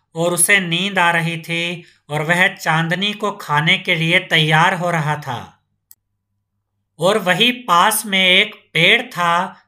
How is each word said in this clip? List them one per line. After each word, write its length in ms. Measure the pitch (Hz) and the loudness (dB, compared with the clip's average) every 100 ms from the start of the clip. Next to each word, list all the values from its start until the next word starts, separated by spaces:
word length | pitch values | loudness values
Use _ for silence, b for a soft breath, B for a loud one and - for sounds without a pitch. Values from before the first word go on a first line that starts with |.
| B 165 | B -4
और 180 | 170 | -2
उसे 260 | 175 - 202 | 0 2 2
नींद 400 | 175 170 196 190 | 0 -2 -2 0
आ 120 | 170 | 2
रही 260 | 170 165 165 | 2 -2 -6
थी 460 | 160 170 170 170 B B - | -6 -6 -6 -8 B B -8
और 120 | 151 | -4
वह 260 | 151 175 196 | 0 2 2
चांदनी 680 | 196 170 160 165 180 208 | 0 -2 0 0 -2 -4
को 180 | 208 208 | -4 -6
खाने 460 | 202 - 147 165 185 | -6 -2 0 2 0
के 180 | 185 165 | 0 -2
लिए 240 | 160 180 | 0 0
तैयार 540 | 180 165 156 156 180 | 0 0 2 4 2
हो 180 | 180 175 | 0 -2
रहा 240 | 165 147 151 | -2 -2 -4
था। 520 | 139 113 90 _ _ _ _ _ _ _ _ _ _ _ _ _ _ - | -8 -12 -12 _ _ _ _ _ _ _ _ _ _ _ _ _ _ -2
और 180 | 175 214 | 0 2
वही 340 | 180 175 240 | 0 2 2
पास 540 | 247 - 175 202 214 214 | 0 2 4 4 0 -2
में 240 | 190 185 | 0 2
एक 400 | 190 214 - _ | 2 0 -6 _
पेड़ 280 | 160 180 233 | 0 2 2
था 640 | 240 170 175 170 190 - | 0 -2 0 0 -2 -10